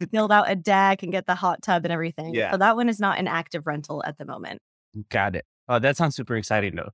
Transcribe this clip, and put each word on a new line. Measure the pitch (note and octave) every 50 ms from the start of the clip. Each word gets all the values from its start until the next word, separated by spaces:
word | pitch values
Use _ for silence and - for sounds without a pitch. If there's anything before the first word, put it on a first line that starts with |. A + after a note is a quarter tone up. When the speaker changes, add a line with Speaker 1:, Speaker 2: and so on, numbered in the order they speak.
Speaker 1:
<laughs> | F3+ F#3
Speaker 2:
build | - A3 G#3+ G3+ G#3
out | G#3 - -
a | G3
deck | F#3+ D#3+ - G3 F#3+ G3 G3 G3 F#3+ -
and | E3+ F3
get | F#3 F#3
the | - F3+
hot | F3 G3+ F3+ E3 - -
tub | - F#3 E3+ D#3+
and | E3+ E3+
everything. | D#3+ E3 E3 D#3+ - D#3 E3 E3
Speaker 1:
Yeah. | A2+ G#2+ F#2
Speaker 2:
So | - F#3
that | G3 G#3+ A3+
one | A#3 B3 A#3+
is | A3 G3+
not | G#3 G3 F3+ -
an | F#3+ -
active | E3 E3 E3 - - D#3+ D3+ D#3+
rental | D3 D3+ D3 - D3+ D3 -
at | D3+ D3 -
the | C#3+
moment. | C3 - - E2+ - - - _ _ _ _ _ _ - G#2+ G#2 -
Speaker 1:
Got | - A2 G2 G2+ F2+
it. | E2+ - _ _ _ _ -
Oh, | B2 A#2+
that | A2+ C#3 C#3
sounds | - E3+ D3+ -
super | - A#2+ - A#2+
exciting | A2 G2+ - A2 G#2+ G2+ G2 D#2+
though, | E2+ - -